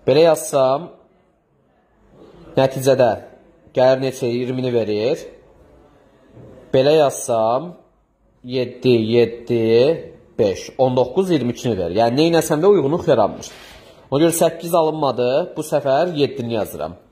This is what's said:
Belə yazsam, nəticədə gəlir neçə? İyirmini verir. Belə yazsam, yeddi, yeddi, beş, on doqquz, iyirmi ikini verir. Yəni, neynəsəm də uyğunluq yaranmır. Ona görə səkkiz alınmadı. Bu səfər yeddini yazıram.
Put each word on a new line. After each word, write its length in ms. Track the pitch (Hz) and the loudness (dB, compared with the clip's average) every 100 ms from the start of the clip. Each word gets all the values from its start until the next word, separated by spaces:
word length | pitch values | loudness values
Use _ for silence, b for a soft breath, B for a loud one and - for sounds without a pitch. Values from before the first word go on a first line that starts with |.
| - | 2
Belə 160 | 139 165 | 4 4
yazsam, 600 | 156 - 143 131 139 175 - _ _ _ _ _ _ _ _ _ _ _ _ - - - - | 4 0 0 2 0 -4 -20 _ _ _ _ _ _ _ _ _ _ _ _ -20 -20 -6 0
nəticədə 520 | 135 135 131 127 123 107 - - _ _ _ - | 0 0 0 4 2 0 -8 -20 _ _ _ 2
gəlir 260 | 127 131 | 2 4
neçə? 240 | 131 127 123 | -2 -4 -4
İyirmini 480 | 120 123 127 127 | -4 -4 -4 -2
verir. 480 | 120 104 104 117 160 - - _ _ _ _ _ _ _ _ _ - - - - | -2 -2 -2 -2 -4 -8 -20 _ _ _ _ _ _ _ _ _ -20 -20 -20 -2
Belə 220 | 135 135 160 | 0 4 4
yazsam, 800 | 143 135 - 113 110 123 175 170 _ _ _ _ _ _ | 2 -2 -4 -2 0 -2 -6 -18 _ _ _ _ _ _
yeddi, 460 | 123 127 120 - 131 | -8 -6 -6 -2 2
yeddi, 720 | 120 107 120 113 - - 120 113 113 135 165 - - _ - | 2 2 2 0 -2 -4 -2 2 4 2 0 -8 -20 _ -2
beş, 320 | 104 90 - - | -2 -2 -10 -2
on 200 | 131 127 | 0 2
doqquz, 320 | 123 - 190 | 0 -2 -2
iyirmi 220 | 160 120 | -2 -2
ikini 240 | 117 127 98 | -4 -4 -2
verir. 180 | 85 92 | -2 0
Yəni, 160 | 117 127 | 0 2
neynəsəm 400 | 165 165 - 151 | 2 2 0 0
də 100 | 185 | 4
uyğunluq 320 | 202 139 170 165 | 4 2 -2 0
yaranmır. 440 | 123 98 - - B B B B B B | 2 2 -2 -16 B B B B B B
Ona 160 | 139 165 | 0 2
görə 80 | |
səkkiz 400 | 160 165 165 170 | 2 0 0 -2
alınmadı. 800 | 175 156 156 143 117 123 139 185 - | 0 0 0 -2 0 0 0 -4 -10
Bu 40 | |
səfər 540 | 151 151 135 135 180 151 | -4 -4 0 0 0 0
yeddini 400 | 135 - 117 113 | -2 -2 -6 -4
yazıram. 400 | 92 80 78 87 _ | -6 -8 -10 -12 _